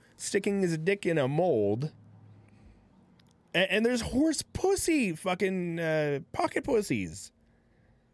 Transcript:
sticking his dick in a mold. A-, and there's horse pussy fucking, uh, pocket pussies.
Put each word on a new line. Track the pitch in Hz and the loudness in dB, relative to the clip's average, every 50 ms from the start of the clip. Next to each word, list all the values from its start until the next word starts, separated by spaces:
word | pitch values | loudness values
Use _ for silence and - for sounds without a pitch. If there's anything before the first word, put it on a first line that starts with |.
| _ _ _ | _ _ _
sticking | - - - - 202 190 208 202 196 | -12 -8 -2 -2 0 0 0 0 2
his | 190 175 165 | 0 0 0
dick | 156 156 190 202 202 - | 0 0 -2 -2 0 0
in | 180 165 | 0 2
a | 156 131 | 2 2
mold. | 123 143 156 180 180 147 110 104 98 104 117 143 151 - - - - - - - - - - - - - - - - - - _ _ _ - - _ _ _ _ _ _ _ _ _ - | 2 2 2 2 2 4 4 2 2 2 0 -2 -6 -8 -14 -20 -20 -20 -20 -20 -20 -20 -20 -20 -20 -20 -20 -20 -20 -20 -20 _ _ _ -20 -20 _ _ _ _ _ _ _ _ _ 2
A-, | 165 190 175 | 2 2 2
and | 180 208 220 | 2 2 2
there's | 160 151 135 | 2 0 0
horse | - - - 254 302 320 285 - | -2 -2 0 2 2 2 0 -2
pussy | - - - - - 381 392 381 - - 320 294 240 190 160 | -6 -8 -6 -2 0 2 2 2 2 0 2 2 2 0 -2
fucking, | 156 - 190 180 180 208 190 190 185 175 175 165 170 | -4 -2 -4 -2 0 0 -2 0 -2 -4 -4 -4 -4
uh, | 165 160 156 156 151 147 143 139 165 - | -2 0 0 2 2 0 -2 -4 -6 -6
pocket | - - 349 302 - 320 - | -2 -2 -2 0 -2 -4 -2
pussies. | - 262 214 208 - 139 104 92 82 85 - - - _ _ _ _ _ _ _ _ _ _ _ _ _ _ _ _ | 0 0 0 0 0 -2 -2 -2 -6 -8 -14 -16 -18 _ _ _ _ _ _ _ _ _ _ _ _ _ _ _ _